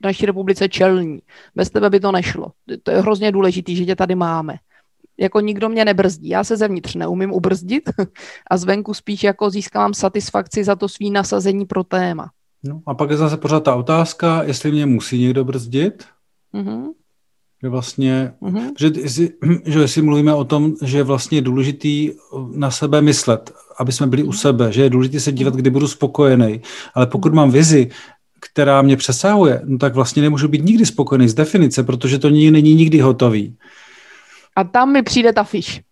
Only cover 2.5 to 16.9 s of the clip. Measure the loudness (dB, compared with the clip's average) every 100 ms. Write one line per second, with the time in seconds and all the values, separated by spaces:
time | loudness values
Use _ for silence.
2.5 | -16 -16 -12 -4 0 0 0 0 0 0
3.5 | 0 -4 -4 -4 -2 -2 -2 -2 -4 -8
4.5 | -12 _ _ _ _ _ -6 -2 0 -2
5.5 | -2 -2 0 0 2 0 -2 -6 -4 -2
6.5 | -2 -2 -4 -8 -8 -6 -4 -4 -2 0
7.5 | -2 -2 -4 -4 -6 -6 -8 -20 -14 -4
8.5 | -2 0 -2 -2 -10 -8 -2 -2 0 -2
9.5 | -4 -6 -2 -2 0 -2 -2 -4 -6 -4
10.5 | -4 -2 -2 -4 -6 -4 -2 -2 -2 -2
11.5 | -2 -4 -6 -4 -2 -4 -6 -12 _ _
12.5 | _ -12 -12 -10 -6 -4 0 -2 -2 -2
13.5 | 0 0 -2 0 0 -2 -2 -2 -2 -2
14.5 | -4 -2 0 0 0 -2 -2 0 0 -2
15.5 | -6 -6 -2 -2 -4 -16 _ _ _ _
16.5 | -10 -8 -8 -12